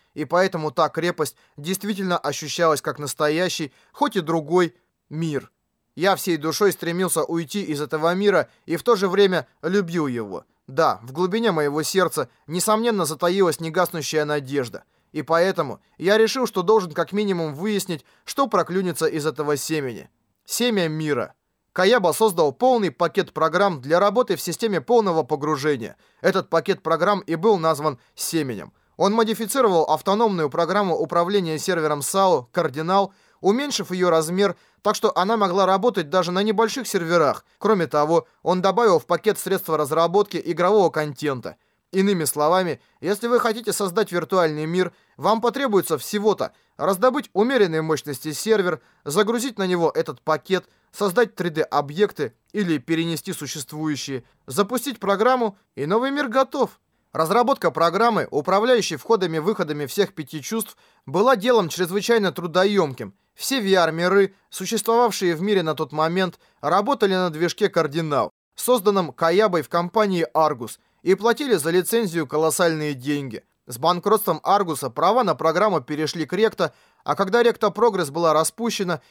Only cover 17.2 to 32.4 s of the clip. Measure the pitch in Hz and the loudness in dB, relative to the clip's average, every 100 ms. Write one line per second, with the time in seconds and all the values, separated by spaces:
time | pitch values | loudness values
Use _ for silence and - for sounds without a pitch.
17.2 | 208 180 160 143 202 202 180 160 - _ | -2 -2 -4 -4 -4 -4 -4 -8 -10 _
18.2 | - - 269 196 165 180 185 156 160 156 | -8 -4 0 0 -2 -2 -4 -2 -2 -2
19.2 | 147 143 147 147 - 156 135 104 67 _ | -4 -4 -2 -2 -2 -4 -6 -10 -16 _
20.2 | _ _ - - 247 214 170 156 156 135 | _ _ -10 -2 0 0 0 -2 -2 -2
21.2 | 101 - _ _ _ - 185 247 190 147 | -4 -10 _ _ _ 0 2 4 2 2
22.2 | 220 175 151 131 254 247 190 - 170 180 | 2 2 0 2 2 2 0 0 -2 0
23.2 | 165 - 160 165 202 160 127 170 202 208 | -4 0 0 2 2 0 0 2 4 2
24.2 | 247 165 - 165 226 190 - 233 208 160 | 0 -2 -4 -4 -2 -2 2 2 4 0
25.2 | 135 151 147 147 147 139 110 - _ _ | 0 -2 -2 -2 0 -2 -4 -14 _ _
26.2 | - 196 - 165 160 190 - 160 175 202 | 0 0 0 0 0 -2 0 0 2 0
27.2 | - 165 202 202 160 147 151 139 _ - | -2 0 2 2 2 0 -2 -4 _ -12
28.2 | - 165 139 104 71 _ _ - 185 220 | -6 -4 -4 -6 -12 _ _ -2 0 2
29.2 | 226 220 220 277 240 175 151 151 - 208 | 0 -2 -2 2 2 4 2 0 0 0
30.2 | 226 185 151 165 165 190 202 160 160 175 | 0 0 -2 -2 0 0 0 0 0 0
31.2 | 170 202 170 156 - 175 156 147 139 190 | 0 0 -2 -4 -2 -2 0 -2 -2 2
32.2 | 190 160 | 4 2